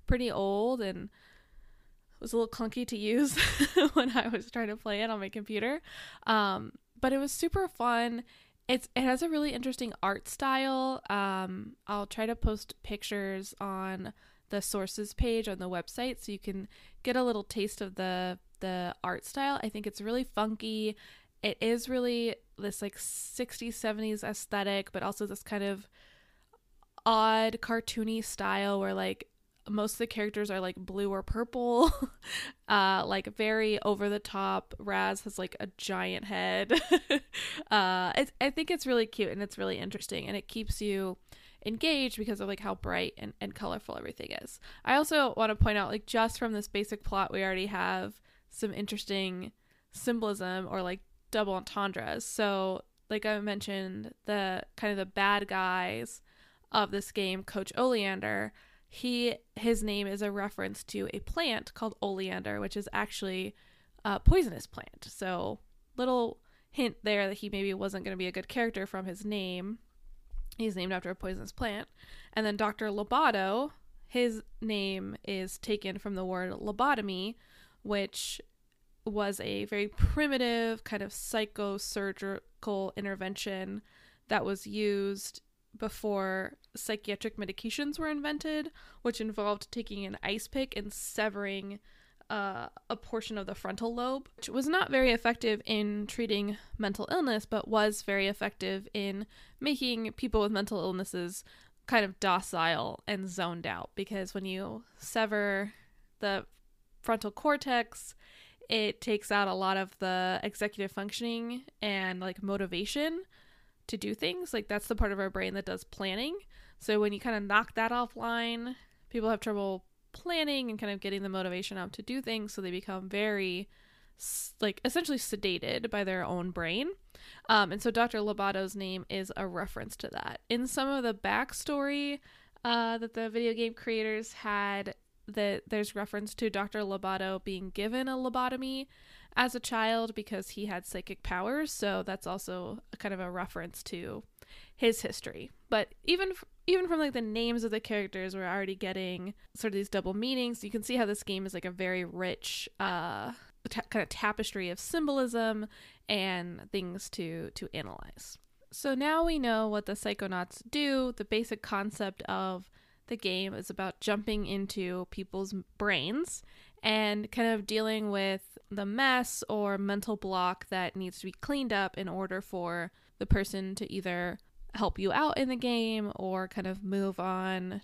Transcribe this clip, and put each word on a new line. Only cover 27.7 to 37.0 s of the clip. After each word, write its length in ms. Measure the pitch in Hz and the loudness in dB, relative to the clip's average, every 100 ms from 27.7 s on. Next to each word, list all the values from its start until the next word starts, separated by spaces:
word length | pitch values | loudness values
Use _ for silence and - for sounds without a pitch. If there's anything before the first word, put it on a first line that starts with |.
| 226 226 226 220 220 | -2 -2 -2 -2 -2
style 560 | 220 - 196 196 202 196 | -4 -2 0 2 2 2
where, 140 | 196 | 2
like, 340 | 190 190 196 - _ _ _ - | 0 -2 -4 -10 _ _ _ -2
most 240 | 208 214 | 0 0
of 60 | - | 0
the 80 | 226 | -2
characters 440 | 220 208 208 208 | 0 -2 0 -2
are, 100 | 190 | 0
like, 160 | 185 185 | -2 -6
blue 340 | 185 190 202 | -6 -2 0
or 120 | 190 | 0
purple, 680 | - 220 233 254 240 233 320 - 262 - - | 0 -2 0 0 4 8 8 6 -4 -6 -8
<laughs> 380 | - - - - | -6 -8 -10 2
uh, 340 | 208 190 190 - | 4 6 4 2
like, 280 | 196 208 | 0 -2
very 460 | 208 214 220 214 208 | 0 2 4 4 2
over 260 | 208 202 202 | 2 2 2
the 100 | 208 | 0
top. 560 | - 196 196 190 - - | -2 -2 0 0 -2 -10
Raz 440 | 202 190 190 196 | -2 2 2 0
has, 160 | 208 196 | -6 -6
like, 180 | 185 - | -6 -6
a 80 | 196 - | -10 -8
giant 480 | - 185 185 185 202 | -4 -2 -2 -2 -2
head. 540 | 190 185 185 202 339 - 339 | -2 0 0 4 4 6 4